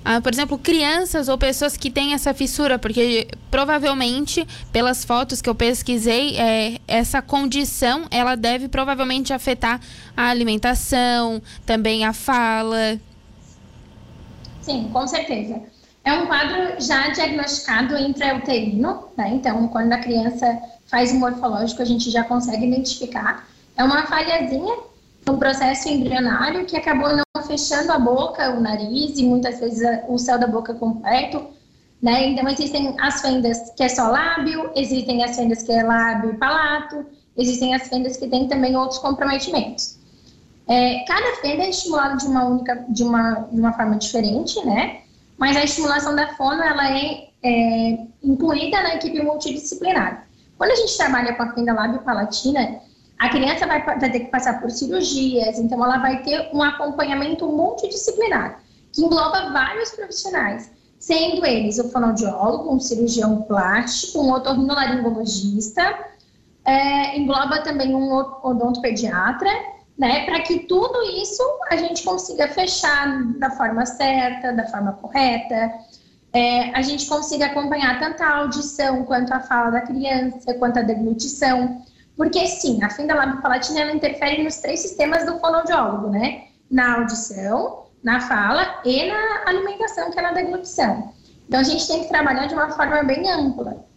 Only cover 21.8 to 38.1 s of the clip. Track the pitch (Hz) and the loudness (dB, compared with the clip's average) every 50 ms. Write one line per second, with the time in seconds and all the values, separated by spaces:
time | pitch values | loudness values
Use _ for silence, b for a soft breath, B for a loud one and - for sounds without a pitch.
21.8 | 240 233 240 233 - 247 220 233 233 - 247 247 240 247 220 214 247 247 254 262 | 0 2 2 0 0 0 0 0 0 2 0 0 0 -2 -2 0 2 2 2 2
22.8 | 262 - - - 254 240 - 226 208 214 - - B B B B B B _ - | 0 -2 -4 -6 -8 -8 -6 -4 -4 -4 -4 -4 B B B B B B _ 2
23.8 | 254 269 285 294 311 - 330 320 320 330 330 330 269 247 262 269 339 415 466 480 | 2 4 4 2 0 0 0 -2 0 2 0 0 0 0 -2 -2 -2 -2 -4 -4
24.8 | - - _ _ _ _ _ _ - 277 269 254 269 269 269 269 262 254 269 - | -6 -16 _ _ _ _ _ _ 0 0 2 4 2 2 2 2 2 2 2 0
25.8 | - 311 294 269 247 247 254 254 247 240 208 - 247 294 330 370 370 - 330 311 | -2 0 0 2 2 2 2 2 2 2 2 0 0 0 0 -2 -4 -2 -4 -2
26.8 | - 320 302 254 285 285 294 294 285 _ _ 302 294 - 294 294 - - 302 285 | 0 2 2 2 4 4 2 2 2 _ _ -8 -4 -4 -4 -4 -2 0 0 0
27.8 | 302 339 320 277 240 247 247 262 - - - - 285 262 247 233 226 214 214 208 | 2 2 4 4 4 4 4 2 2 -2 -2 -2 -2 0 2 0 0 0 0 -2
28.8 | 208 214 240 277 294 294 269 277 247 247 247 247 247 247 240 - 240 226 220 220 | -2 -2 -2 -2 -2 -2 0 2 4 4 4 4 2 0 -4 -2 -4 -4 -2 0
29.8 | 233 240 233 233 - - 247 233 - 262 247 233 240 220 214 226 226 - 233 - | 2 2 0 0 -2 -2 -2 0 2 2 2 2 2 2 0 -2 -2 -4 -8 -4
30.8 | 233 226 226 - - 196 233 254 285 - - 294 - - B B B B B B | -2 -2 -2 -2 0 2 2 2 2 0 -6 -8 -8 -10 B B B B B B
31.8 | B B B _ 240 233 233 262 269 269 269 262 262 269 277 294 294 277 - 285 | B B B _ 2 2 4 4 4 2 2 2 0 0 0 -2 -4 -2 -2 -2
32.8 | 277 269 254 - 269 285 277 - - 269 262 254 233 233 226 - - - - - | -2 -2 -2 0 -2 0 0 0 0 2 2 4 2 2 0 -2 -6 -12 -2 0
33.8 | 262 254 - - 240 226 240 277 320 330 330 320 269 311 320 320 320 - - 269 | 0 2 2 2 2 2 2 2 2 0 0 0 0 -2 -2 -2 -6 -4 -2 -2
34.8 | 269 214 262 254 233 - 247 233 240 240 - 254 240 233 226 226 - - 233 226 | -2 0 -2 -2 0 0 0 0 0 0 0 0 2 2 2 0 0 0 2 2
35.8 | 226 226 226 233 226 233 226 208 220 226 214 - - 269 311 320 311 294 294 302 | 4 4 4 4 4 2 2 0 -2 -2 -2 0 0 2 2 2 2 0 0 -2
36.8 | 294 - 294 294 285 B B B B B _ - 247 247 247 - 254 254 254 262 | -4 -6 -10 -10 -12 B B B B B _ 0 0 0 0 0 0 0 0 -2
37.8 | - - 254 254 254 262 | -2 -2 -4 -2 -2 -2